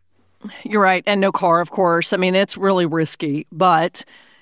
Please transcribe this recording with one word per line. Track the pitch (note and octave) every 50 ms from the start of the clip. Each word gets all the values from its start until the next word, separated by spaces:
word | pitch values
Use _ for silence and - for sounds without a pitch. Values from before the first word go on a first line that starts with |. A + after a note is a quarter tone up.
| _ _ _ _ _ _ _ _ - G#3+ - - -
You're | - G#3 G#3+ G3+
right. | F#3 F#3 F3+ D#3+
And | - G#3 G3+
no | G3 G3 -
car, | - - F3 E3 E3+
of | F3 D#3
course. | - - F#3+ F3 E3+ E3+ E3+ - -
I |
mean, | F#3+ F#3 F#3 F#3
it's | F#3+ G3+ G3 -
really | - F#3+ G3 G3 F#3 F3
risky, | E3 D3 E3 D#3+ D3+ - - - D#3 C#3 D3+ - -
but | - D#3 F#3 F#3 E3+ D#3+ E3 F3+ - - - - - - - _ _ _